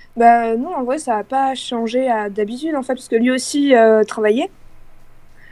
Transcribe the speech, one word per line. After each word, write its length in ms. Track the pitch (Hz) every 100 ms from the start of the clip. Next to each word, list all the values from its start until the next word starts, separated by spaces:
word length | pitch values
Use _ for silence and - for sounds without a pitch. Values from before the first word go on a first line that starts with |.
| - -
Bah, 400 | 233 233 226 226
nous, 140 | 294
en 140 | 339
vrai, 160 | 247 294
ça 180 | 285 214
a 60 |
pas 320 | 208 269 269 262
changé 520 | - 233 226 247 262
à 220 | 220 208
d'habitude, 460 | 202 208 247 311 294
en 80 |
fait, 100 | 254
parce 140 | 254 -
que 80 | 226
lui 160 | 247
aussi, 420 | 254 - 294 285
euh, 300 | 247 226 220
travaillait. 480 | 214 - 214 220 370 - - - - - - - - - -